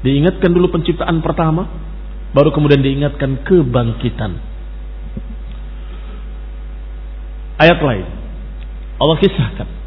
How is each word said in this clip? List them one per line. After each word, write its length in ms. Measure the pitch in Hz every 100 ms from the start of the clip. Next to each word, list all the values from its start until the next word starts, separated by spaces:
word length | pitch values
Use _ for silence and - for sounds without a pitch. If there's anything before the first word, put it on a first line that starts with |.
Diingatkan 480 | 127 139 165 185 180
dulu 160 | 175 175
penciptaan 540 | 170 156 165 147 165
pertama, 400 | 156 156 160 160 208 - - - - - - 139
baru 160 | 151
kemudian 320 | 151 147 143
diingatkan 560 | 135 135 143 - 135 135
kebangkitan. 960 | - 185 135 120 117 113 - - 107 85 - - - - - - - - - - - - - - - - - - - - - - - - - - - - - - - -
Ayat 240 | 160 175
lain, 240 | 147 104 90 - - - - - - - - -
Allah 160 | 143 160
kisahkan 520 | 196 - 113 - 98 -